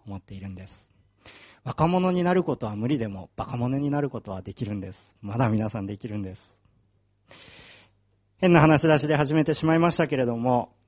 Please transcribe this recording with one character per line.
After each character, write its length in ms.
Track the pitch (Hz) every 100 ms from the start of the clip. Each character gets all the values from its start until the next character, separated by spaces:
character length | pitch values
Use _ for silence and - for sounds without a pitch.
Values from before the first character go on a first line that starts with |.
思 120 | 104 98
っ 40 |
て 140 | -
い 60 | 98
る 80 | 95
ん 80 | 92
で 100 | 95
す。 260 | - - _ _ _ - - - _
若 220 | - - 165
者 240 | 180 185
に 140 | 180
な 100 | 175
る 80 | 185
こ 140 | 170 123
と 100 | 110
は 80 |
無 140 | 104 120
理 100 | 147
で 80 | 110
も、 240 | 95 85 -
バ 100 | -
カ 100 | 123
者 220 | 123 139
に 100 | 143
な 120 | 147
る 100 | 143
こ 100 | 113
と 120 | 107
は 100 | 95
で 100 | 98
き 120 | -
る 100 | 101
ん 60 | 101
で 120 | 92
す。 240 | - - _
ま 160 | 101 117
だ 100 | 117
皆 200 | 107 107
さ 120 | 113
ん 60 | 98
で 100 | 101
き 120 | 113
る 100 | 107
ん 40 |
で 120 | 95
す。 260 | 95 - _ _ _ _ _ _ _ _ - - - - - _ _ _ _ _ _
変 140 | 185
な 80 | 165
話 220 | 156 147
し 60 | 160
出 100 | 151
し 80 | 151
で 80 |
始 200 | 147 143
め 100 | 156
て 100 | 147
し 100 | 147
ま 120 | 160 165
い 20 |
ま 140 | 170
し 40 | 165
た 120 | 151
け 80 | 135
れ 100 | 120
ど 100 | 117
も、 380 | 123 123 - _